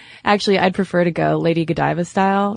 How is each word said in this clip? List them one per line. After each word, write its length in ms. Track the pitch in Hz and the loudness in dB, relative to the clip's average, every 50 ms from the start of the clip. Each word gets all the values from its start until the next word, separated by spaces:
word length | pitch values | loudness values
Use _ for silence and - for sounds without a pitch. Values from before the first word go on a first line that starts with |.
| - - - - - | -20 -20 -20 -8 -2
actually, 340 | 208 208 202 - 208 196 185 | 0 0 0 2 2 2 2
I'd 140 | 180 190 185 | 2 0 0
prefer 300 | - 190 - - 175 175 | -2 -4 0 0 0 0
to 80 | 175 | 0
go 260 | 165 165 156 151 156 156 | 0 0 0 0 0 0
Lady 280 | 160 165 165 165 160 | 0 0 0 0 0
Godiva 400 | 160 165 - 143 147 156 165 175 | -2 -2 -2 -2 -2 -2 -4 -6
style 500 | - - 196 190 196 196 196 202 202 208 | -4 -2 0 0 2 2 0 0 -2 -4